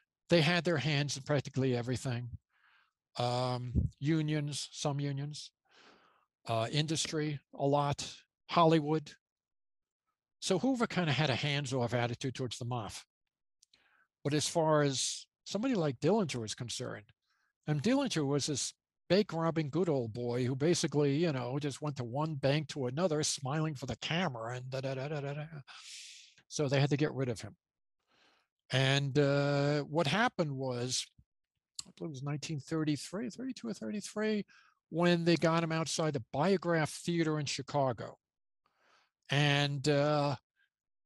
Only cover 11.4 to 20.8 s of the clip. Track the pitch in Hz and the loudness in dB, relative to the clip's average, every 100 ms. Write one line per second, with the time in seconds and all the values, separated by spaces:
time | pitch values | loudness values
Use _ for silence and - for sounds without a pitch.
11.4 | 143 143 135 131 117 123 120 120 131 117 | 0 -2 -2 -2 0 0 0 -2 -6 -6
12.4 | 123 - 120 123 98 - - _ _ _ | -8 -6 -6 -6 -6 -12 -18 _ _ _
13.4 | _ _ _ _ _ _ _ _ 143 147 | _ _ _ _ _ _ _ _ -2 0
14.4 | - 170 156 151 143 131 - - - _ | 0 2 4 6 4 2 -4 -6 -12 _
15.4 | - 202 269 214 151 120 147 220 160 123 | -6 -2 0 2 0 2 2 2 2 -4
16.4 | 110 - 120 - 117 107 101 _ _ _ | -6 -8 -8 -8 -8 -10 -16 _ _ _
17.4 | _ _ - 151 208 269 262 165 135 143 | _ _ -4 0 2 2 2 0 0 0
18.4 | - 135 - - _ _ - 190 202 165 | 0 -4 -6 -10 _ _ 2 2 2 0
19.4 | 165 160 147 160 180 139 113 117 120 123 | 0 0 0 0 2 2 0 -4 -2 0
20.4 | 123 135 156 170 | 0 2 2 2